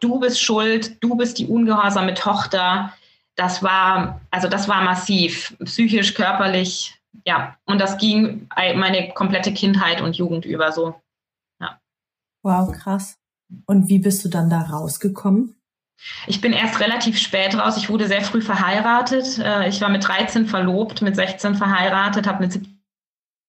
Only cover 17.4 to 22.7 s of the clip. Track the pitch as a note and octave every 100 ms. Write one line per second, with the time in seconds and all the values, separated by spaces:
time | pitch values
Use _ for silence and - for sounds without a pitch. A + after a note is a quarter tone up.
17.4 | G3 G#3+ G#3+ A3 - G#3+ G#3+ F#3+ G3+ A#3
18.4 | G#3+ G3 F#3 G#3 A3+ A#3+ B3 C4 C4 A3
19.4 | G#3 G#3 F#3 G3 G3+ G3 F#3+ F#3+ A3 A#3
20.4 | A3 G3 F#3 F#3 A3 - G3+ G3 F#3+ F#3+
21.4 | G3+ G3+ G3 F#3+ F#3+ F#3+ G3+ G#3 G3+ G3
22.4 | F3+ F#3+ -